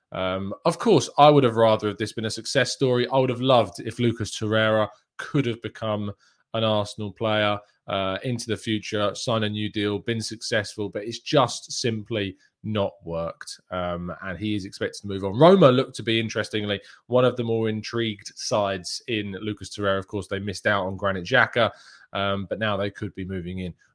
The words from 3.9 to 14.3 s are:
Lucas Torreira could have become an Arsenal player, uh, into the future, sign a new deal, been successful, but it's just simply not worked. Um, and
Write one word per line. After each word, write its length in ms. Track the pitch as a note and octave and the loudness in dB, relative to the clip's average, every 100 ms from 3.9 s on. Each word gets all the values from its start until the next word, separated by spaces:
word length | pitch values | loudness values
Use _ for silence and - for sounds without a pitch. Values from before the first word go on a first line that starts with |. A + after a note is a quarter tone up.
| G#2+ | -2
Lucas 380 | A#2+ A2+ G#2 - | 0 0 -4 -4
Torreira 500 | G#2+ A2 A2 A2 G#2+ - _ - | 0 2 4 2 0 -4 _ -14
could 280 | - D3 A#2+ | -4 -2 -2
have 160 | A2 | -4
become 500 | A2 - A2 G#2+ G2+ G2+ _ _ _ | -10 -8 -4 -4 -4 -8 _ _ _
an 100 | A2+ | -2
Arsenal 480 | A2 G#2+ G2+ - G#2 | 0 0 -2 -6 -10
player, 480 | - A2 G#2+ G#2 G2+ - _ - | -4 0 2 2 0 -6 _ -4
uh, 300 | G2 F#2+ F#2+ | -2 -2 -2
into 240 | C3+ A#2+ A#2 | -4 -4 -4
the 100 | G#2 | -4
future, 560 | - G#2+ - G#2+ G2+ | -2 -4 -2 -2 -2
sign 300 | G2 - A2+ | -2 -2 0
a 60 | G#2 | 0
new 200 | G#2 G#2+ | -2 -4
deal, 300 | G#2 G2+ G2+ | -2 -2 -2
been 220 | G2+ A2+ | -4 -4
successful, 680 | G#2 G#2+ - A2+ G2+ - G2+ | -6 -10 -2 -2 -2 -6 -8
but 140 | G#2 | -6
it's 160 | G#2+ A2+ | -8 -10
just 520 | - D3 B2 - - | 0 2 2 -2 -10
simply 640 | - A#2+ A2 G#2 A2+ G2 F#2 _ _ | -4 -4 -4 -4 -4 -4 -8 _ _
not 300 | A2 G#2+ G2 - | -4 -2 -2 -4
worked. 560 | E2+ E2 E2 - - - _ | -8 -6 -6 -8 -16 -18 _
Um, 420 | F#2 F2 F2 F2 D#2 | -6 -4 -6 -8 -10
and 180 | F#2+ | -10